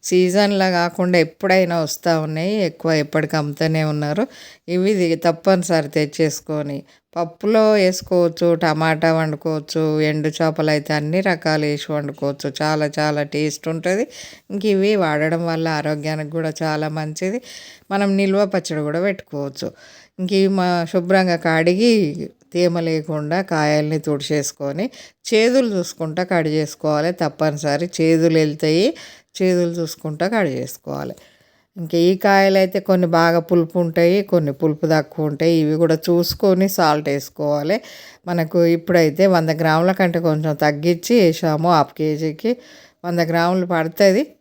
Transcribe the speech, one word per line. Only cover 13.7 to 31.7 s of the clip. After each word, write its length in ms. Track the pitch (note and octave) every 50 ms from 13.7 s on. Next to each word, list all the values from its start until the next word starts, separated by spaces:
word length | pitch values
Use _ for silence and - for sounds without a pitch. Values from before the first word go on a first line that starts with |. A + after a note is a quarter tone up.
| D#3+
ఉంటుంది. 320 | E3 E3 F3 F#3 G3+ A#3 A#3 - - - - - - _ _ G3
ఇంక 120 | G3+ F#3+ A3 G3+
ఇవి 200 | F#3+ F#3+ G3+ G#3+ G3+ F3+
వాడడం 400 | D#3+ D3+ D3 D3+ D#3+ E3 E3 E3+ E3
వల్ల 180 | E3 E3 E3 E3 D#3+ D3+ D3
ఆరోగ్యానికి 500 | D3 D3+ D3 D3 D#3 D#3 D#3 D#3 D3 D#3 E3
కూడా 140 | D#3+ D#3 D3+ - D#3+
చాలా 260 | D#3+ D3+ D3+ D#3 D#3 D#3 D#3+
మంచిది. 400 | D#3 D#3 D#3 - F#3 F#3 G3+ B3 - - - - - - - - _ _ G3
మనం 160 | G3 G3+ G3+ G3 G3 G3
నిల్వ 180 | G3 F#3+ G3 G#3 G3 F#3+
పచ్చడి 260 | F#3+ E3+ - D#3+ D3+ D3+ D3
కూడా 140 | D3 E3 F3+ G3+
పెట్టుకోవచ్చు. 640 | F#3+ F#3+ - _ - C#3+ C#3+ C#3 C3+ - - E3 - _ - - - - - _ _ -
ఇంక 120 | F#3 F3+ G#3 G3
ఇవి 100 | F#3+ F#3+ G3 F#3+
మా 100 | F3+ F3+ F3 F3 E3+ D#3+ -
శుభ్రంగా 460 | F#3 E3+ F3 F#3+ F#3+ F#3 F3+ F3 E3 -
కడిగి 480 | E3+ D#3+ D#3+ E3 F3 F3+ F#3 A3+ A#3+ A#3 G#3+ F#3+ D3 D3 - - - - _ _ _ -
తేమ 280 | F3 F3 F3 E3+ F3
లేకుండా 580 | E3 E3 D#3+ D#3+ D3+ D#3+ D#3+ D3+ D3 D3 D#3+ F#3 F#3+ F#3+
కాయల్ని 460 | E3+ D#3 D3+ D3+ D3+ D3+ D3+ D3+ D#3 D#3 D3+
తుడిచేసుకొని 800 | D#3 D3 C#3+ C#3+ - D3+ D3+ C#3 - - _ C#3+ C#3 C#3 D#3 G3+ C4 - - - - _ _ _ -
చేదులు 400 | A#3 G#3+ A3 A#3+ B3 C4+ B3+ A#3 G#3
చూసుకుంటా 500 | F#3 F3 - - _ E3 D#3+ D3+ E3+ F#3 F3+
కట్ 160 | F#3+ E3+ D#3+ D#3 D3+ D#3
చేసుకోవాలి. 520 | D#3 D3 - _ - D#3 D3+ D3 D3+ E3+ F3+ F3+ E3+
తప్పనిసరి 640 | D3+ - _ D#3+ D#3 D3 D3 D3+ D3 C#3+ D3 F3 F3 - -
చేదులు 380 | D#3+ D#3+ E3 D#3+ D#3+ E3+ D#3+ D#3+ D#3
వెళ్తాయి, 440 | D3+ D3 D#3 - D#3 D#3 E3 G3 C4+ E4 - - - - - _ _ _ -
చేదులు 340 | F#3+ F#3 F3+ F3+ F3 E3+ E3+ F3
చూసుకుంటా 480 | E3 D#3+ - _ _ D#3 D#3 D#3 E3+ F#3+ A3+
కట్ 160 | A3+ G3 D#3 C3 B2
చేసుకోవాలి. 560 | B2 C3+ - - _ - - - - - - - - _ _ _ _ _ _ _ _ _